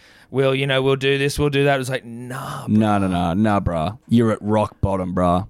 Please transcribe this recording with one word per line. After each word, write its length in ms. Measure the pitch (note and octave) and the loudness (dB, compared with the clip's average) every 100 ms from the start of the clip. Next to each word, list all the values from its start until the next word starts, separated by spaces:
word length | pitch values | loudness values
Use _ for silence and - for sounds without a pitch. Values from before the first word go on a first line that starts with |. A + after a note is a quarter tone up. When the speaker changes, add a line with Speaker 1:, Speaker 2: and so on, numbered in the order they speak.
| - - - | -20 -20 -8
Speaker 1:
We'll, 240 | B2 C3+ C3+ | 0 0 0
you 100 | C#3 | 0
know, 140 | C3 | 0
we'll 140 | C3+ C3+ | 2 2
do 220 | C#3 C#3 | 0 0
this, 180 | C#3 - | 0 0
we'll 120 | D3 | 0
do 160 | C#3 C#3+ | 2 2
that." 100 | C#3 | 0
It 20 | |
was 120 | B2+ | -2
like, 160 | C3 A#2 | -6 -8
"Nah, 600 | A#2 B2 B2+ C3+ - - | -14 -12 -10 -10 -10 0
bro. 80 | G#2+ | 2
Speaker 2:
No, 220 | G#2+ G#2 | 4 2
no, 100 | F#2+ | 0
no, 260 | F2+ F2 | 0 0
no, 280 | F2+ G#2+ G2+ | 0 2 0
bruh. 380 | F#2 E2+ D#2 G#2+ - | 0 -2 -4 -6 0
You're 240 | A#2 A2+ | 2 2
at 100 | G#2 | 0
rock 380 | G#2 G#2+ G#2 - | -2 0 -2 -2
bottom, 320 | G2 F#2+ F2+ | -2 -2 -2
bruh. 320 | F#2 F2+ F2+ G#2+ | 0 2 0 -2